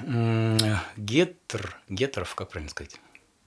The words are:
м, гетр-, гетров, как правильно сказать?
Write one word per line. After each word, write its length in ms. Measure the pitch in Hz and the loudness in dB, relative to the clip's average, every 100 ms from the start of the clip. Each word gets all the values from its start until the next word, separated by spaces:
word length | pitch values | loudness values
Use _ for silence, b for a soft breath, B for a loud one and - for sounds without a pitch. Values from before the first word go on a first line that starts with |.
м, 580 | - 117 113 113 113 110 110 107 B - | -2 2 4 4 4 4 4 2 B -8
гетр-, 800 | 104 135 175 - - 107 92 - - | 0 2 2 0 -6 -6 -6 -10 -8
гетров, 440 | 95 135 104 87 | -2 -2 -2 -6
как 140 | - 92 | -6 -8
правильно 200 | 90 76 | -8 -8
сказать? 260 | - - - - - _ _ | -10 -12 -16 -20 -20 _ _